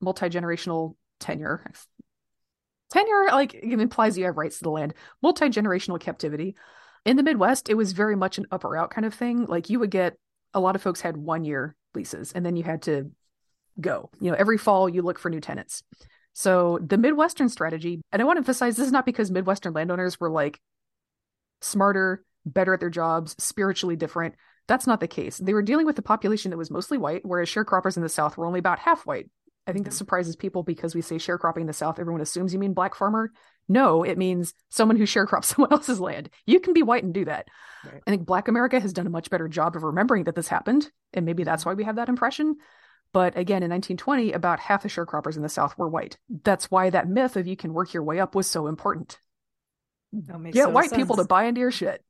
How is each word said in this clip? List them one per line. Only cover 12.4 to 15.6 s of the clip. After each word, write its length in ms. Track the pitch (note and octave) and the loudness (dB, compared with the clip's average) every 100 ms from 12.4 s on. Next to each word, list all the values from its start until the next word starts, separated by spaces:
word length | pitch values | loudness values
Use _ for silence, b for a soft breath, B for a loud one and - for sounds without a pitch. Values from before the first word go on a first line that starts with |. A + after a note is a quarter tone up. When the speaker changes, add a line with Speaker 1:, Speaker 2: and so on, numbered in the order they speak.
| F3 | -2
Speaker 1:
then 80 | |
you 80 | F3 | -2
had 200 | E3 D#3+ | -4 -4
to 280 | - C#3 D3 - _ _ _ _ _ - | -2 -4 -4 -14 _ _ _ _ _ -6
go. 300 | E3 B2+ - - | -4 -4 -8 -6
You 100 | F3+ | 0
know, 60 | E3 | 2
every 180 | G3+ A3 | 4 2
fall 320 | A3 F#3+ F#3+ | 4 4 4
you 140 | F3+ | 0
look 160 | F3 E3+ | -2 -2
for 120 | F3 | -4
new 100 | D#3+ | -6
tenants. 420 | D3+ E3+ | -6 -10